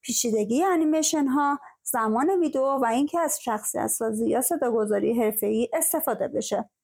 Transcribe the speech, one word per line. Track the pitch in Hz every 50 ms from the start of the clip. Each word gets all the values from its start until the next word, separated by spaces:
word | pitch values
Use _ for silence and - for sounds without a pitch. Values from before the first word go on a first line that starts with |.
پیچیدگی | _ - 233 - - 240 214 220 208 214 233 269 349
انیمیشن | 392 359 330 320 311 302 320 311 - - 311 285
ها، | 269 254 294 285 285 285 285 - - - _ _
زمان | - - 247 220 220 220 233 262 339 392 370
ویدیو | 339 302 - 262 262
و | 269 277 269 269
اینکه | 233 226 247 285 294 - 339
از | 339 294 - - -
شخصیت | 254 220 214 208 - - - -
سازی | 220 - - 226 226 220 214 233 226
یا | - 233
صداگذاری | 254 - 339 302 277 240 220 233 214 208 208 202 202 214 233 233 233
حرفه‌ای | 214 208 - - 208 220 220 240 - -
استفاده | 320 320 - - 320 - - 220 - - -
بشه. | 277 - 220 - 208 196 214 - _ _